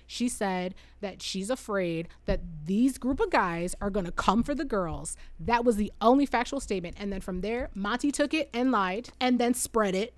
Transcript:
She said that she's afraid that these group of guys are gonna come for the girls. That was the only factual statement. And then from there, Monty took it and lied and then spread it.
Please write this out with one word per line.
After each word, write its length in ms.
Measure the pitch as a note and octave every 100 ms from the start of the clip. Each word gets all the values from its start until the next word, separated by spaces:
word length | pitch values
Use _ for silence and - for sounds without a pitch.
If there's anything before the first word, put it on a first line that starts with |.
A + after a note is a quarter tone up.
| -
She 240 | - A#3+
said 460 | - G3 F#3 F3+ - - -
that 200 | G3 F#3
she's 280 | - F#3+ G3
afraid 580 | B3+ - G3 F3 E3 E3 - -
that 160 | D3+ F3 D#3 D3+
these 340 | G3+ C4 -
group 200 | B3 C#4
of 120 | G#4+
guys 440 | D4+ F#3 E3+ F3+ -
are 80 | G3+
gonna 220 | G3 F3
come 320 | - - G#3
for 100 | C4
the 100 | C#4+
girls. 540 | C#4 G#3 E3 D3+ D#3+ - - -
That 260 | D#3+ A#3 A#3+
was 100 | G#3
the 160 | G#3 -
only 280 | A3+ C4+ C4+
factual 320 | - A#3+ C#4
statement. 360 | - F#3+ E3+ -
And 120 | G3+
then 80 | F#3+
from 220 | - F3+
there, 280 | G3+ A#3 C#4+
Monty 380 | F#3+ G3+ A#3+ C#4+
took 220 | - C#4+ D#4
it 140 | -
and 180 | A#3 C4
lied 380 | A3 F#3 G3+ - -
and 200 | B3+ A#3+
then 160 | A#3+ -
spread 400 | - A3 G3+ F#3
it. 180 | A3+